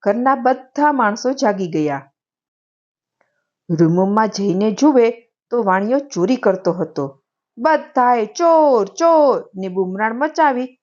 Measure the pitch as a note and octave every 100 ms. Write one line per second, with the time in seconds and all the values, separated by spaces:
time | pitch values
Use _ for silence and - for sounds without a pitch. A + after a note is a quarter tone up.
0 | - G#3+ B3+ C4 B3 B3+ - - D4 C#4+
1 | A3 G#3+ B3+ C4 B3+ G3 F#3 D#3+ D3+ C#3
2 | C3+ _ _ _ _ _ _ _ _ _
3 | _ _ _ _ _ _ _ D#3+ E3 E3+
4 | F#3+ G#3 A3 G3 G3 F3+ G#3+ G3+ C#4+ C4+
5 | A3+ A#3 _ _ _ A#3+ A3 F#3 G#3 C4+
6 | C#4 - F3+ B3+ G#3+ F#3 F3+ F3 E3+ -
7 | C#3 - _ _ _ - B3+ D#4 - -
8 | B3 A#3+ G#3+ - E4+ D#4+ D4+ B3+ G3 -
9 | E4 D#4+ D4 G3 - F#3 F#3+ F#3 F#3 F#3+
10 | A3 A#3 D4+ D#4 D#4 B3 B3+ _